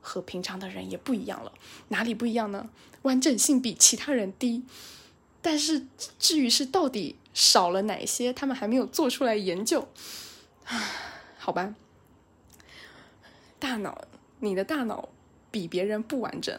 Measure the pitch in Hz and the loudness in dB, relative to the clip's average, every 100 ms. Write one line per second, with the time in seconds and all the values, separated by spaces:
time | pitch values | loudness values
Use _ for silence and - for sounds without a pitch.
0 | - - - 180 180 190 190 190 185 - | -10 -10 -8 -8 -8 -8 -10 -10 -10 -8
1 | - 226 - - 110 - - - - - | -4 -4 -4 -10 -12 -18 -20 -20 -6 -2
2 | 226 220 233 226 214 196 226 - - - | -2 0 0 0 -2 -6 -10 -16 -20 -2
3 | 269 262 294 220 - 262 254 170 - 220 | 2 4 4 4 4 4 2 6 6 6
4 | - 262 196 - 247 233 254 - - - | 0 0 0 -2 -2 -2 -6 -16 -20 -20
5 | - _ _ _ 349 302 302 302 - - | -20 _ _ _ 0 2 2 0 -2 -12
6 | - - - 320 240 226 269 381 285 208 | -14 2 2 4 4 2 2 2 2 0
7 | 143 - - - - 220 175 185 208 190 | -6 -10 -8 4 6 8 6 2 0 -2
8 | - - 247 254 277 262 208 254 254 - | -4 -2 -2 -2 -4 -2 0 0 0 0
9 | 294 - 254 214 185 175 220 - - - | 0 2 2 2 0 -2 0 0 -2 -12
10 | - - - - - _ - 233 208 - | -16 -16 -16 -20 -20 _ -8 -6 -6 -8
11 | - - - - - 175 196 214 - _ | -12 -16 -20 -10 -4 -2 -4 -8 -20 _
12 | _ _ _ _ _ - - - - - | _ _ _ _ _ -20 -20 -20 -20 -20
13 | - _ - - - - 269 233 196 - | -20 _ -20 -20 -20 -6 -4 -2 -4 -8
14 | - - _ - 214 190 196 302 233 - | -16 -20 _ -6 -2 0 0 0 -2 -4
15 | - - _ _ - 220 165 180 202 214 | -10 -16 _ _ -8 -6 -4 -2 0 -2
16 | 226 277 208 - - | -2 -4 -4 -6 -6